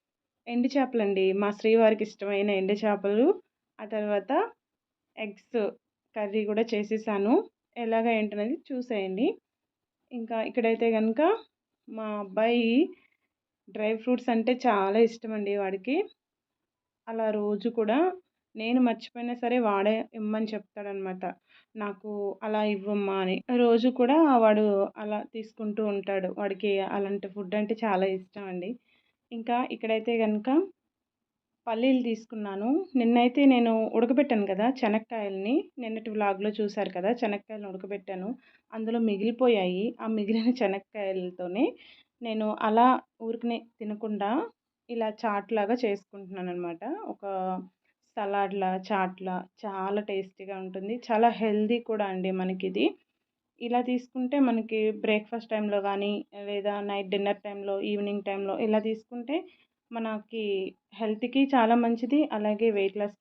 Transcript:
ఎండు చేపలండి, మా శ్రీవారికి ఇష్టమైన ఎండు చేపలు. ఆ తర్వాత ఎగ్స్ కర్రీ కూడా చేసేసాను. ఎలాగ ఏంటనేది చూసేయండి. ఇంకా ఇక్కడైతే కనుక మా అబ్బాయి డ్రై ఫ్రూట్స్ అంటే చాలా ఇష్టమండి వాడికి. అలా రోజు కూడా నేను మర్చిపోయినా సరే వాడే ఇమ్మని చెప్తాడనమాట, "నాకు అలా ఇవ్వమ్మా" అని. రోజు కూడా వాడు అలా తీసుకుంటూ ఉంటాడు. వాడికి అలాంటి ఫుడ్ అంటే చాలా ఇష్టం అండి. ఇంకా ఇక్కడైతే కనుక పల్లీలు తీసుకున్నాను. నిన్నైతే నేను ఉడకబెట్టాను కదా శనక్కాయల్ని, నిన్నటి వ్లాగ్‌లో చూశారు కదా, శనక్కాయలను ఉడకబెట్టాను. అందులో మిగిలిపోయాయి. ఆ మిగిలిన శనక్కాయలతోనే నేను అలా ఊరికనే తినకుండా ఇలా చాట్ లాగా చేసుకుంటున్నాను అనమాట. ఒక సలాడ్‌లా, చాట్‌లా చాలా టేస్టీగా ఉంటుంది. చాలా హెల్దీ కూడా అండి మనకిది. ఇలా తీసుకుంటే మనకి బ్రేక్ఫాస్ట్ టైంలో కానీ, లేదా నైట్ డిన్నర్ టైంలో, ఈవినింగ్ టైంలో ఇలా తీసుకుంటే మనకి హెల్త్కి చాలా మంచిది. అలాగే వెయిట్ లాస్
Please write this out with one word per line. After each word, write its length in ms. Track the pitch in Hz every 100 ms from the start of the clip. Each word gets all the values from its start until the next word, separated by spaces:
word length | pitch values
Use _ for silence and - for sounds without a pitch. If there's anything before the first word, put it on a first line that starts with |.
| _ _ _ _ -
ఎండు 200 | 240 247
చేపలండి, 680 | 285 254 240 202 190 190
మా 180 | 190 202
శ్రీవారికి 520 | 208 226 226 220 214
ఇష్టమైన 460 | 214 - 202 202 208
ఎండు 240 | 196 190
చేపలు. 540 | 202 214 202 202 208 285 403 - _ _ -
ఆ 60 | 214
తర్వాత 640 | 220 208 208 190 294 440 - _ _ _ _ _ -
ఎగ్స్ 520 | 220 98 _ 240 202 - _ _ _ 226
కర్రీ 300 | 208 214 208
కూడా 160 | 214
చేసేసాను. 680 | 226 208 208 220 220 202 202 311 453 _ _ -
ఎలాగ 320 | 233 226 226
ఏంటనేది 480 | 226 214 208 214 320 -
చూసేయండి. 680 | 262 247 220 190 185 294 453 _ _ _ _ _ _ _
ఇంకా 300 | 247 226 226
ఇక్కడైతే 500 | 220 226 226 226 233
కనుక 300 | 220 220 226 320 453 - _ _ _ -
మా 140 | 220 214 208
అబ్బాయి 680 | 202 190 220 240 226 240 370 - _ _ _ _ _ _ -
డ్రై 260 | 196 214 220
ఫ్రూట్స్ 340 | 226 247 247
అంటే 240 | 226 226
చాలా 460 | 254 254 202 196 214
ఇష్టమండి 580 | 233 226 220 214 202 202
వాడికి. 460 | 190 190 190 302 415 _ _ _ _ _ _ _ _ _ -
అలా 220 | 226 220
రోజు 400 | 214 208 208 233
కూడా 280 | 233 214 247 359 370 - _ _ 214
నేను 260 | 220 254
మర్చిపోయినా 520 | 247 226 - 247 240
సరే 260 | 240 240 247
వాడే 460 | 226 196 196 220 254
ఇమ్మని 320 | 226 214 214 220
చెప్తాడనమాట, 800 | 214 202 - 202 196 190 185 185 180 _ _ _ 220
"నాకు 640 | 208 196 214 208 202 190
అలా 200 | 220 214
ఇవ్వమ్మా" 500 | 214 202 196 208 196
అని. 280 | 190 185 185 - 247
రోజు 340 | 240 233 247
కూడా 480 | 254 247 302 320 247
వాడు 520 | 220 214 214 196 196 -
అలా 260 | 214 208 -
తీసుకుంటూ 520 | 220 220 - 214 208 214
ఉంటాడు. 500 | 202 190 196 185 185
వాడికి 420 | 202 190 208 196
అలాంటి 480 | 190 196 196 202 196
ఫుడ్ 280 | 196 190 208
అంటే 200 | 214 220 226
చాలా 200 | 185 190
ఇష్టం 400 | 190 185 208 196
అండి. 300 | 180 180 247 _ _ _ _ _
ఇంకా 360 | 233 226 240 262
ఇక్కడైతే 480 | 226 220 220 220 233
కనుక 480 | 220 214 220 285 381 - _ _ _ _ _ _ _ _ -
పల్లీలు 360 | 226 254 262
తీసుకున్నాను. 840 | 233 220 - 220 208 196 220 311 381 269
నిన్నైతే 500 | 226 240 240 247 285
నేను 440 | 247 233 220 220
ఉడకబెట్టాను 520 | 226 233 262 285 226 196
కదా 260 | 190 226
శనక్కాయల్ని, 960 | 262 220 214 220 226 202 190 196 294 - -
నిన్నటి 300 | 233 220 220
వ్లాగ్‌లో 400 | 214 202 190 208
చూశారు 400 | 208 208 196 190
కదా, 240 | 180 190
శనక్కాయలను 560 | 240 220 202 - 214 202
ఉడకబెట్టాను. 680 | 185 190 196 190 185 190 247 _ _ _
అందులో 260 | 226 220 233
మిగిలిపోయాయి. 960 | 226 196 220 233 254 220 185 180 220 -
ఆ 60 | 226
మిగిలిన 460 | 220 202 226 226
శనక్కాయలతోనే 1200 | 254 202 196 - 214 196 190 180 180 180 190 339 - - - _ _
నేను 340 | 233 220 214 214
అలా 420 | 220 220 247 - - -
ఊరికనే 440 | 226 233 233 226 - -
తినకుండా 680 | 214 208 220 208 202 262 453 - _ _ -
ఇలా 200 | 233 220
చాట్ 440 | 214 233 202 202
లాగా 220 | 220 202 247 233
చేసుకుంటున్నాను 640 | 202 - 202 190 190 180
అనమాట. 320 | 175 175 170 220
ఒక 380 | 381 262 214 196 190 185 185 185 _ _ _ _ -
సలాడ్‌లా, 640 | 202 202 196 196 185 185 185
చాట్‌లా 540 | 202 185 185 185 185 - _ 214
చాలా 360 | 190 190 202
టేస్టీగా 560 | 208 196 190 - 190 196
ఉంటుంది. 440 | 190 190 196 247 -
చాలా 180 | 220 233
హెల్దీ 500 | 190 220 208 214 240
కూడా 260 | 240 220 202
అండి 260 | 185 185
మనకిది. 640 | 185 185 185 185 185 285 392 _ _ _ _ _ -
ఇలా 200 | 240 240
తీసుకుంటే 580 | 247 247 247 254 254 285
మనకి 520 | 262 226 220 220 214
బ్రేక్ఫాస్ట్ 580 | 214 214 214 214 233 226
టైంలో 320 | 214 208 202
కానీ, 440 | 196 196 202 208 - 202 202
లేదా 360 | 202 202 202
నైట్ 280 | 202 202 190
డిన్నర్ 280 | 196 202 202
టైంలో, 440 | 208 202 196 196
ఈవినింగ్ 420 | 208 208 202 202
టైంలో 360 | 202 196 196 190
ఇలా 200 | 226 214
తీసుకుంటే 580 | 214 220 - 240 240 320 359 _ _ _ _
మనకి 520 | 233 226 214 214 226 208 196 190 - _
హెల్త్కి 500 | - 220 214 240 254 277
చాలా 300 | 277 226 240
మంచిది. 540 | 233 233 240 285 302
అలాగే 400 | 220 208 208 226
వెయిట్ 260 | 202 196 208
లాస్ 180 | 208 202